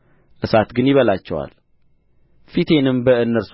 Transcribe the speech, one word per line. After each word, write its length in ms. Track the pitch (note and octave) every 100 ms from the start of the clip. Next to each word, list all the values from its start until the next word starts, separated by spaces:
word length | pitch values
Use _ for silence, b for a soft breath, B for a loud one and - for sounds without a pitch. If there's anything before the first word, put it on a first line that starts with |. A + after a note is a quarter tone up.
| _ _ _ _
እሳት 260 | - A2 G2+
ግን 140 | A#2+ C3
ይበላቸዋል። 640 | C#3 A2+ F#2+ - D#2+ C2+ - _ _ _ _ _ _ _ _ _
ፊቴንም 440 | - F3 D#3 C3+ B2+
በእነርሱ 480 | B2 A#2+ A#2 A#2 F#2+